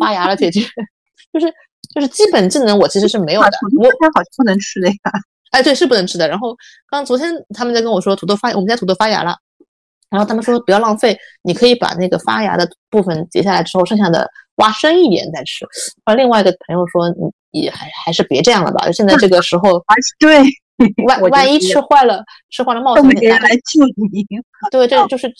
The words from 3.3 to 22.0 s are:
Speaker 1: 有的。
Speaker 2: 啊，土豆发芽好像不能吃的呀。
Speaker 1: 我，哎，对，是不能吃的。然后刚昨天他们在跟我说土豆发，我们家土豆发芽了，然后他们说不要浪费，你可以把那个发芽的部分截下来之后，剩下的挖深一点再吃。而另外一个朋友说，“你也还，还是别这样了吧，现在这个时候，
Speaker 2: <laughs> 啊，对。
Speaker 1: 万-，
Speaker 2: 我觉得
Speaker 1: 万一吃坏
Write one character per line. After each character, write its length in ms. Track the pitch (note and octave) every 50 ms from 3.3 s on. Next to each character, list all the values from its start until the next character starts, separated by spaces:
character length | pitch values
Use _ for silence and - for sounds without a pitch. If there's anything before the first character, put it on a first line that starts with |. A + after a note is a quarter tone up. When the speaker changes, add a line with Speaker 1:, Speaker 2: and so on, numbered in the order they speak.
| E3+
Speaker 1:
有 60 | G#3+
的。 40 | G#3
Speaker 2:
啊， 40 | G3+
土 180 | G3+ - - G3
豆 140 | C4+ F3+ A#3 C4 - -
发 60 | D#4+
芽 60 | D#4+ D#4
好 80 | F3+
像 40 | F3+ - - -
不 60 | B3
能 140 | G#3 F#3+ G3
吃 220 | G3+ - - G3
的 80 | F3+ F#3
呀。 60 | G3+ - -
Speaker 1:
我， 540 | - - G3+ - _ _ _ _ _ - -
哎， 40 |
对， 100 | - D#4
是 140 | C4+ - F4+
不 80 | B3+ B3
能 100 | G3+ F3+
吃 120 | F#3 - F3
的。 80 | D#3+
然 100 | C#3+ E3 G3+
后 180 | B3 A3+ A#3+ - - - - _ _ _
刚 140 | C#4 C#4+ C#4
昨 120 | - B3
天 160 | B3+ D#4+ E4+ E4 C#4 - - G3+
他 100 | G#3 A#3+
们 80 | A#3+
在 80 | A#3 A#3
跟 120 | A3+ A#3
我 80 | G#3 F#3
说 160 | - G3+ G3
土 100 | - -
豆 80 | F3+ G3+
发， 140 | G3+ - A#3+
我 40 | -
们 100 | G3+ F#3
家 80 | G#3+ A#3+
土 100 | A#3+ F#3+
豆 100 | F#3 F#3
发 140 | - G#3+ A3
芽 140 | G3+ -
了， 140 | D#3+ F3 F3 - _ _ _ _ _ _ _ _ _ _ _ _ _ _
然 100 | G3 G3
后 60 | G#3
他 80 | G#3 A3+
们 80 | G#3+
说 160 | - B3 A#3+ A#3+
不 120 | - -
要 60 | F#3+ G#3
浪 200 | A3+ A3 G#3+ G#3+
费， 180 | - A3 F#3+ - - - _ _
你 120 | - F3 F3
可 120 | - A#3+
以 80 | B3 A#3+
把 200 | A#3+ - - D#3
那 140 | E3+ F#3 F#3
个 100 | F3+ F3
发 240 | - A3 A3 A3
芽 140 | G#3+ F#3 F3
的 120 | F3 E3+ E3 - _ _ _
部 120 | - G#3
分 260 | F#3 F3 E3 D#3 F3 -
截 120 | - F3+
下 100 | - G3
来 100 | F3+ E3+
之 160 | F3 - - F#3
后， 60 | F3
剩 120 | - A3
下 120 | G#3 G3+ E3+
的 180 | E3 D3+ - - - - _ _ _
挖 160 | - G#3+ G#3+
深 300 | G#3+ - - D#4 E4+ F#4
一 60 | F4 A#3+
点 220 | E3+ - - D#3+
再 100 | E3 C#3 -
吃。 200 | - - - - - - - - - - _ _
而 120 | A3 G#3+
另 120 | B3+ C4 A#3+
外 120 | A#3 G#3+
一 40 | G3+
个 60 | F#3 - - -
朋 100 | - E3
友 80 | F3+ F3 E3+
说 200 | - F3 E3+ F3 - - E3 - - _ _ _
，“你 80 | - D#3
也 80 | - -
还， 180 | - - - - - - -
还 80 | -
是 100 | E3 - F#3
别 180 | - C#3 C3
这 80 | E3+ A#3+
样 140 | A#3 F#3+ D#3+
了 80 | C#3+
吧， 180 | - - - E3+
现 160 | F3 - G#3+
在 100 | G3 G3
这 120 | C4+ G#3+ F#3
个 120 | F3+ F3
时 160 | E3+ - F3
候， 220 | F3 G3+ G3 F3 F3
Speaker 2:
<laughs> 40 | -
啊， 80 | - C#4+ C4+ B3 - - -
对。 240 | D4+ D#4 D#4 C#4+ C4+ C#4 - - _ _ _ - A#3+ G3+ - - G3+ B3
Speaker 1:
万-， 100 | B3+ A3
Speaker 2:
我 60 | F#3+ F3
觉 80 | -
得 60 | C#4
Speaker 1:
万 100 | C4 C4+
一 60 | D4 D#4
吃 220 | - - - C#4+
坏 240 | - - D4 C#4